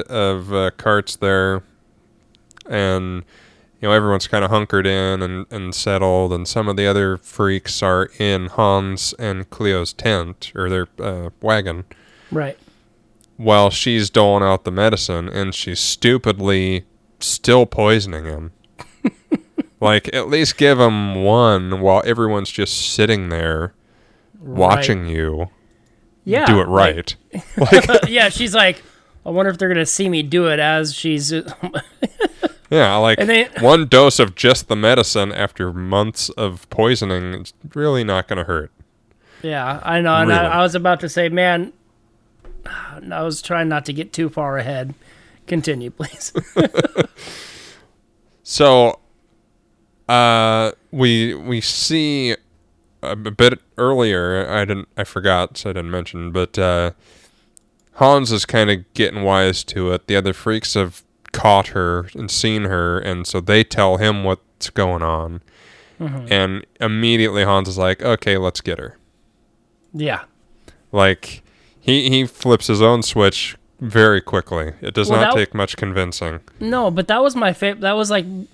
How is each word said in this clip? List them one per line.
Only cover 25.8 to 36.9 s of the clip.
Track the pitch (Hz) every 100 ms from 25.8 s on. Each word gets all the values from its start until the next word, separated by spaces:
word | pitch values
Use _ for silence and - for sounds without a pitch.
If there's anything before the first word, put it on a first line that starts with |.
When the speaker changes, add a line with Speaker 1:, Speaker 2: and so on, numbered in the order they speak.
| _ _ _ _ -
Speaker 2:
Yeah, | 233
Speaker 1:
do | 294 104
it | 90
Speaker 2:
like | 95 95
Speaker 1:
right. | 82 - - _ 190 - -
<laughs> |
Like | 139 202 - 214
Speaker 2:
<laughs> | -
Yeah, | 240 208
she's | - 233
like, | 214 190 - - _ _ _
"I | -
wonder | 175 196
if | 185
they're | 190
gonna | 175 156
see | - 196
me | 170
do | 147 175 170
it | 151
as | 151 156 156
she's" | 143 160 151 143
<laughs> | 160 - - 180 - - _ - - 440 - 370 - _
Speaker 1:
Yeah, | 156 107 147
like, | 113 107
Speaker 2:
And | 208
they | 226 247 -
Speaker 1:
one | 120 165 143
dose | 131 143 -
of | 110
just | 90 123 127 -
the | 110
medicine | 107 123 110 110 98
after | 90 101 - 90
months | 90 92 98 107 - -
of | - 104 90 -
poisoning | - 110